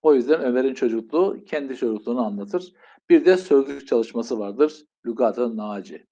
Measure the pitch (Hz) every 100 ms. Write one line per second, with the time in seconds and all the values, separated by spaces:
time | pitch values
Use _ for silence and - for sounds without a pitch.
0 | 160 139 120 160 139 123 131 127 123 113
1 | 113 151 190 - - 151 139 127 120 107
2 | 120 123 110 101 101 - - _ _ _
3 | _ 170 156 185 - 139 135 139 - 123
4 | 113 120 113 113 101 104 151 - _ _
5 | 120 117 120 120 120 110 107 104 95 80
6 | _